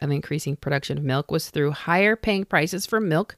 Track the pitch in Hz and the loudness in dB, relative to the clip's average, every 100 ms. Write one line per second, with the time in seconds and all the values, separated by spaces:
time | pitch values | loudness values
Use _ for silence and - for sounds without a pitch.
0 | 143 143 - 143 - 143 - 139 - 143 | -2 -2 -2 -4 -4 -4 -2 -2 -2 -4
1 | 143 135 147 160 - 156 143 147 - 175 | 0 0 0 -4 -2 0 0 0 0 2
2 | 202 220 - 196 196 175 160 185 - 220 | 4 2 0 -2 0 0 0 -2 -2 0
3 | 208 156 208 | 2 2 0